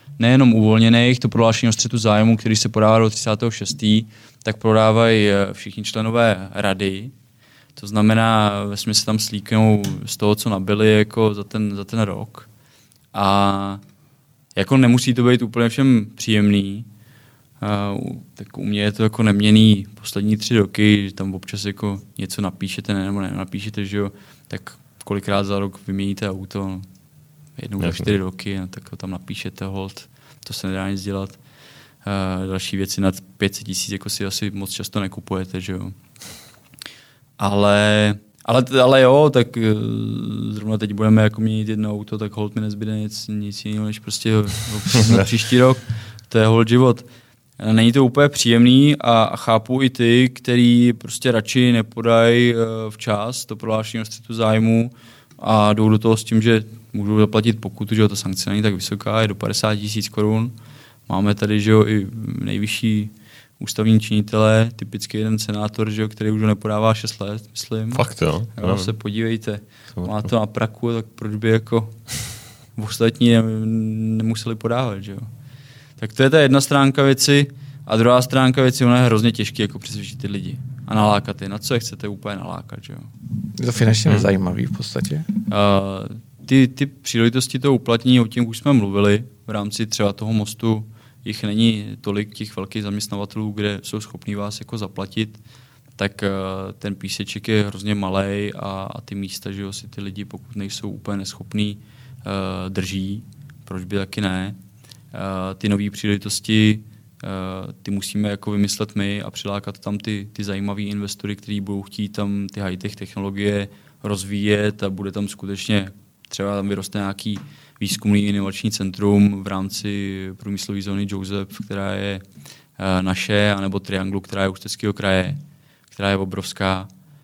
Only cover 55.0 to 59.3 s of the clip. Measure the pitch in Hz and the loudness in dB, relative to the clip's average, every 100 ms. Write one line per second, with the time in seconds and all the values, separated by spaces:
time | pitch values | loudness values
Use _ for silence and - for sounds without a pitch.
55 | - - _ - - 107 104 104 107 107 | -20 -20 _ -8 2 4 4 4 4 4
56 | 113 110 - 113 113 113 107 - - 107 | 4 2 2 2 4 2 0 -16 -12 -6
57 | 101 107 104 110 113 110 95 - 107 110 | 0 2 4 2 0 0 -4 -8 -4 2
58 | 107 98 95 95 98 104 107 92 - 104 | 2 0 -6 -6 -4 -2 -2 -2 -6 -6
59 | 107 110 110 | -2 0 0